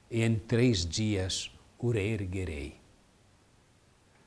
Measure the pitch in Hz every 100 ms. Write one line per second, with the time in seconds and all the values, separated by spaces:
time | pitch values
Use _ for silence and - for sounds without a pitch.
0 | - 117 113 110 - 117 123 104 85 82
1 | 107 101 92 - - - - - 120 113
2 | 98 113 98 95 90 76 71 - - _
3 | _ _ _ _ _ _ _ _ _ _
4 | _ _